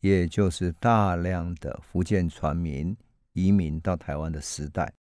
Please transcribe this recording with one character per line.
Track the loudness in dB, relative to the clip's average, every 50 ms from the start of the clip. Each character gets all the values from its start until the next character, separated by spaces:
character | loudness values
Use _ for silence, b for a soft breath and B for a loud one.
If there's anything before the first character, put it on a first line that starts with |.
也 | 4 4 4 4 2
就 | 2 2 2 2 2
是 | 2 0 -2 -4 -4 0
大 | 2 2 4 4 4 2 2
量 | 0 0 -2 -2 -2 -4 -4 -6
的 | -8 -8 -10 -10 -10 -14
福 | -6 -2 -2 0
建 | 2 2 2 2 0
船 | -2 -2 -2 -2 0
民 | 0 -2 -2 -4 -4 -4 -4 -6 -6 _ _ _ _ _ _ _
移 | 0 4 6
民 | 6 6 4 2 -2 -4
到 | -2 -2 -2
台 | -2 -4 -6 -6
湾 | -4 -4 -4
的 | -6 -6
时 | -8 -10 -8 -8 -8 -6
代 | -4 -4 -4 -4 -6 _ _